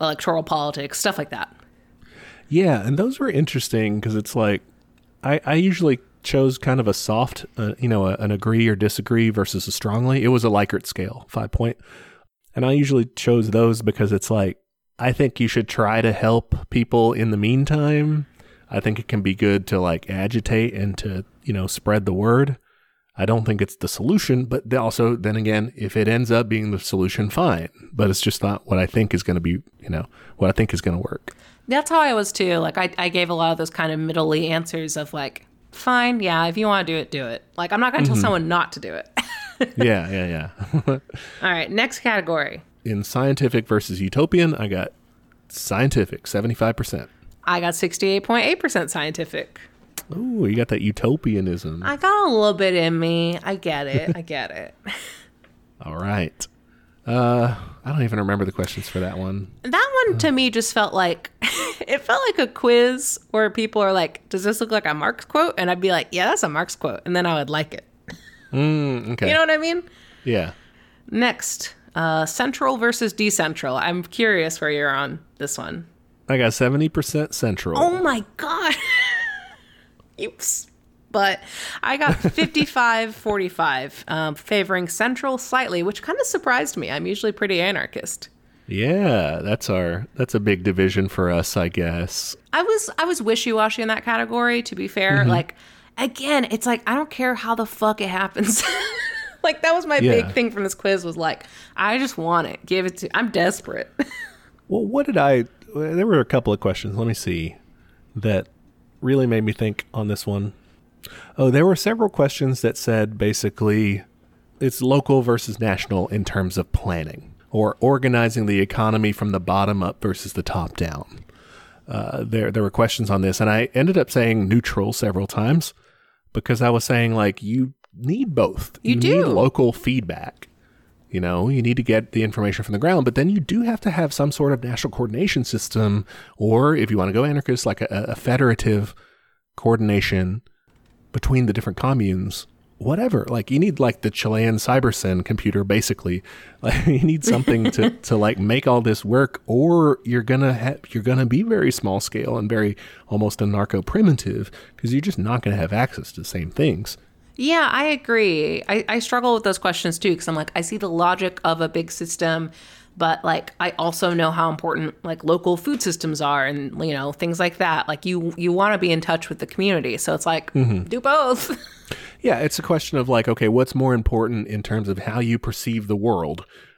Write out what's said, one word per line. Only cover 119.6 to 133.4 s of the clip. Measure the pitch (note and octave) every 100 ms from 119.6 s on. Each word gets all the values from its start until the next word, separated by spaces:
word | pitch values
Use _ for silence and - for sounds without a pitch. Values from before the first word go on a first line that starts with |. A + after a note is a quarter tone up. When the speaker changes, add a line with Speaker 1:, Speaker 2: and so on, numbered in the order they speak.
| G2 G2+
Speaker 2:
up | F2+ -
versus | G#2 F2+ F#2+
the | -
top | F2 - E2 -
down. | - D3 - - - - - - - - -
Uh, | G#2+ - C3+ A2+
there, | A2 G#2+
there | G2+
were | G2+
questions | - A2+ - G#2
on | G2
this, | F#2+ F#2
and | G#2+
I | G#2+ B2
ended | B2+ D#3 F#3
up | C3
saying | C3 A2+ A2 F#2+
neutral | A2+ - - G2+
several | - G#2+ F#2 G2
times | - A2+ D#3+ - - _ _ _ _ _
because | - - A#2
I | B2
was | A#2
saying, | - B2 A#2
like, | A2+ G#2 F#2+
you | G#2 A#2+ C3 - _ -
need | B2 G#3 B3
both. | C3 F#2 - - -
Speaker 1:
You | A2+ A#2+
Speaker 2:
You |
Speaker 1:
do. | A#2+ F3
Speaker 2:
need | D#3+
local | - C3 - B2
feedback. | A2+ - C3 F2+ E2 - - - _ _ _ _ _ _
You | F#2
know, | F2+ F2 G#2+
you | C#3
need | A#2+ A#2+
to |
get | A2+ A2 A2+
the | A2+
information | A2 G#2 G#2 F#2+
from | G#2+
the | G2+
ground, | D3 F3+ B2+
but |
then | A#2 D#3
you | G3+